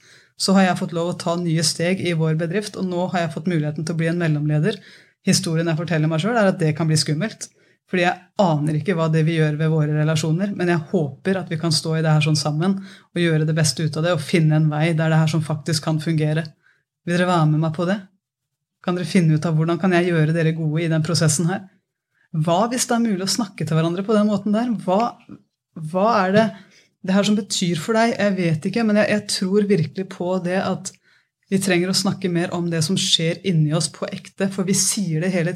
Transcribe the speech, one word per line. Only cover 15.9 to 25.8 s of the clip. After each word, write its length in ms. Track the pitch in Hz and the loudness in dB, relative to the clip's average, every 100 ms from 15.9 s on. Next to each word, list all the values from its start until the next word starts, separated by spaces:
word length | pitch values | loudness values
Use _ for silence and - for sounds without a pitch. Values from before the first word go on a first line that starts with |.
| 156 | -2
fungere. 420 | 156 160 151 156 160 - _ _ _ _ - | 0 0 0 -2 -4 -12 _ _ _ _ -4
Vil 80 | 175 | 0
dere 160 | 180 | 2
være 200 | 175 156 151 | 4 4 2
med 80 | |
meg 120 | 160 156 | 0 -2
på 120 | 175 | -2
det? 140 | 208 - _ _ _ _ _ _ _ - | -2 -6 _ _ _ _ _ _ _ -6
Kan 100 | 180 | -4
dere 140 | 175 | 0
finne 260 | 196 165 156 | 2 4 2
ut 80 | |
av 140 | 170 156 | 2 0
hvordan 200 | 160 170 | 0 0
kan 100 | 190 | 2
jeg 160 | 175 180 | 2 2
gjøre 240 | 170 151 | 2 2
dere 240 | 165 160 160 | 2 0 0
gode 300 | 156 151 170 | -2 -2 0
i 60 | |
den 120 | 160 | 0
prosessen 460 | 156 165 160 - 170 | 0 0 2 2 0
her? 160 | 196 196 _ _ _ _ _ _ | -2 -8 _ _ _ _ _ _
Hva 300 | 165 156 170 233 | -4 0 2 2
hvis 140 | 247 - | 0 -2
det 80 | 233 | 0
er 80 | |
mulig 220 | 233 190 196 | 0 -2 -2
å 80 | |
snakke 320 | - 214 - 156 | -4 -4 -6 -2
til 100 | 160 | 0
hverandre 300 | 165 175 196 | 0 -2 0
på 80 | 214 | 2
den 140 | 208 | 2
måten 260 | 202 214 208 | 0 0 0
der? 140 | 247 214 170 | 0 -2 0
Hva, 320 | 190 233 - - - _ _ _ - | 0 0 -4 -18 -20 _ _ _ -12